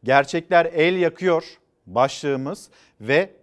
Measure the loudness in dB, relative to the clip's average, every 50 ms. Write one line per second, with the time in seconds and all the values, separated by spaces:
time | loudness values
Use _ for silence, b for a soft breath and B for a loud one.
0 | -2 2 2 2 2 2 -4 -6 -4 _ 2 2 2 2 0 2 2 2 2 0
1 | 0 -2 -2 -2 -2 0 0 0 -2 -6 -20 _ _ _ _ _ _ -6 0 0
2 | 0 0 0 -6 -4 -4 -4 -4 -4 -8 -10 -12 -16 _ b b b b b b
3 | -4 0 0 0 0 -2 -8 _